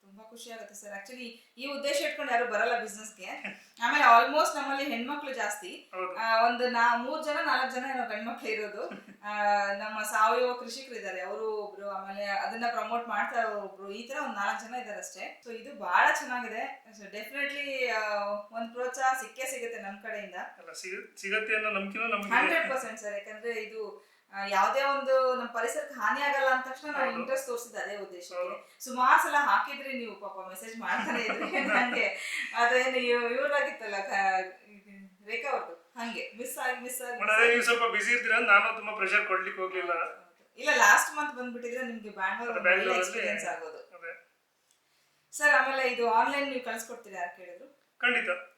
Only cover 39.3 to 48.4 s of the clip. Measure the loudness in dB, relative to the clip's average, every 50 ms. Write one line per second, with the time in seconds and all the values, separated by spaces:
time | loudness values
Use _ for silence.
39.3 | 0 0 0 -4 -6 -6 -6 -4 -4 -4 -2 -2 -2 -2 -2 -6 -8 -14 -20 _
40.3 | _ _ _ _ _ -4 0 2 4 6 8 8 8 8 6 0 -2 -4 -4 -4
41.3 | -4 -6 -8 -8 -8 -8 -8 -6 -6 -6 -6 -6 -8 -8 -10 -12 -6 -4 -2 -2
42.3 | -2 -2 -4 -4 -4 2 4 6 6 6 4 2 2 2 2 0 -2 -4 -2 -2
43.3 | -2 -2 -4 -4 -6 -6 -8 -12 -12 -14 -16 _ -20 -16 -14 -14 -14 -14 _ _
44.3 | _ _ _ _ _ _ _ _ _ _ _ _ _ _ _ _ _ _ _ _
45.3 | -6 4 6 6 8 8 6 4 2 0 0 0 0 2 2 4 6 4 4 4
46.3 | 2 0 -2 -2 -4 -4 -6 -6 -6 -8 -8 -10 -12 -16 -14 -14 -8 -8 -8 -8
47.3 | -8 -14 -18 -18 -18 -18 -20 -20 _ _ _ _ _ _ 0 2 2 2 0 -2
48.3 | -4 -4